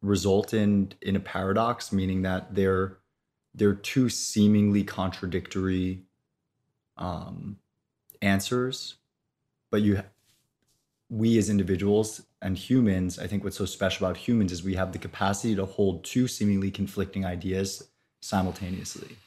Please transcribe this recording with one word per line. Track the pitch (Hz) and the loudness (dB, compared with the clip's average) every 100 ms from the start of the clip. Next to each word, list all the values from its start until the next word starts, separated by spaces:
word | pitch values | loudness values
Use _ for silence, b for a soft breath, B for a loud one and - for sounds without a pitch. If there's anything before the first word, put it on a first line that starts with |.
result | 101 101 95 95 107 | 2 2 4 2 2
in, | 110 104 101 98 - | 2 4 4 2 -4
in | - | -2
a | 95 | -2
paradox, | - 92 95 101 117 120 - | -2 -4 0 2 0 -2 -4
meaning | 98 95 95 | -2 0 0
that | 92 92 - | 0 -2 -4
they're, | 98 98 92 95 - _ _ _ _ _ | 0 2 2 0 -6 _ _ _ _ _
they're | - 104 | 2 2
two | 101 - - 127 | 2 -2 0 0
seemingly | - - - 104 107 104 101 | 0 -4 4 6 6 6 4
contradictory, | 101 - 95 - 92 90 - - 95 92 92 92 - _ _ _ _ _ _ _ _ - | 0 -2 -4 -4 -4 -4 -6 -4 0 0 0 -4 -10 _ _ _ _ _ _ _ _ -10
um, | 87 85 85 - - 101 _ _ _ _ _ - | -8 -8 -10 -12 -12 -14 _ _ _ _ _ -4
answers, | 101 98 - 123 127 131 - - _ _ _ _ _ _ _ | 0 0 0 -2 -2 -4 -12 -16 _ _ _ _ _ _ _
but | 107 | 2
you, | 104 98 - _ _ _ _ _ _ _ _ _ _ | 4 2 -2 _ _ _ _ _ _ _ _ _ _
we | 113 113 113 | 0 4 4
as | 101 | 4
individuals | 104 90 92 101 104 107 - - _ | 2 2 0 4 2 2 -4 -20 _
and | 98 95 | -6 -6
humans, | - 127 113 92 92 87 | 2 4 4 2 0 -4
I | 92 | -6
think | 101 | -4
what's | 98 - | -4 -4
so | 95 | -6
special | - 95 90 95 | -2 -2 0 -2
about | 85 | -2
humans | - 120 98 | 0 2 2
is | 87 | 0
we | 92 | -4
have | 92 92 | -2 -2
the | 85 | -4
capacity | 98 - 98 101 120 | -10 -2 -2 0 -2
to | 101 95 | -2 -2
hold | - 101 87 | 0 0 0
two | - 127 127 | -4 0 0
seemingly | - 104 98 98 | 0 0 2 0
conflicting | 98 98 - 95 98 | -2 -4 -4 -4 -4
ideas | 95 90 92 95 98 - - _ _ _ | -4 -4 -4 -2 -2 -6 -16 _ _ _
simultaneously. | - 101 92 87 90 92 - - - - | -2 0 0 -4 -8 -8 -10 -12 -16 -20